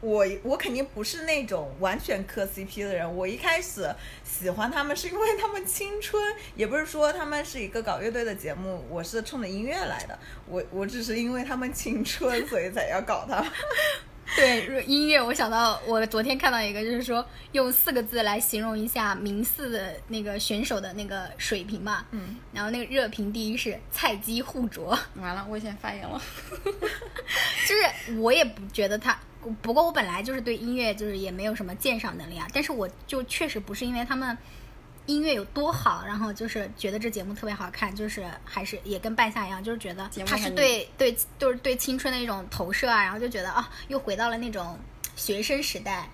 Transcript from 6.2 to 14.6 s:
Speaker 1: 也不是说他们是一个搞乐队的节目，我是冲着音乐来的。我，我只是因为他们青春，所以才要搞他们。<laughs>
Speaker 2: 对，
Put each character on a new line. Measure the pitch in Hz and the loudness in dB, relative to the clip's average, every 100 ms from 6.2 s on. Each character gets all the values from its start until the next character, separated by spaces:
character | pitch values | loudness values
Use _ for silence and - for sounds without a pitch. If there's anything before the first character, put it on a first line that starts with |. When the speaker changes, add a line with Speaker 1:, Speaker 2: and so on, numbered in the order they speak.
| 415 427 - - | 0 -2 -10 -2
Speaker 1:
也 | 208 | 0
不 | 277 | 0
是 | 302 | -2
说 | 302 302 | 2 2
他 | 349 302 | 2 -2
们 | 294 294 | -2 -4
是 | 262 | -6
一 | 202 | -4
个 | 226 | -4
搞 | 220 160 | -2 -2
乐 | 214 | -2
队 | 240 233 | -2 -2
的 | 196 | -4
节 | 151 | -6
目， | 147 190 180 123 | -6 -6 -6 -6
我 | 165 | -6
是 | 170 226 | -4 -4
冲 | 220 285 | -4 -6
着 | 202 | -4
音 | 196 | -4
乐 | 233 349 - | -2 -2 -2
来 | - - | -4 -6
的。 | - - - - | -10 -12 -16 -6
我， | 180 - | -4 -4
我 | 185 196 | -4 -4
只 | 247 | -4
是 | 226 226 | -2 0
因 | 240 | 0
为 | 247 269 | 0 -2
他 | 254 | -2
们 | 254 | -2
青 | - - 240 | -2 -2 0
春， | - - 262 240 285 | 0 2 2 2 2
所 | 214 | 0
以 | 175 | 0
才 | 208 - | 0 0
要 | 180 | 0
搞 | 226 208 - | 2 -2 0
他 | 214 | 0
们。 | 311 | 0
<laughs> | - 605 523 605 539 - - - - | -2 0 4 4 2 -6 -14 -2 6
Speaker 2:
对， | 269 240 | 8 6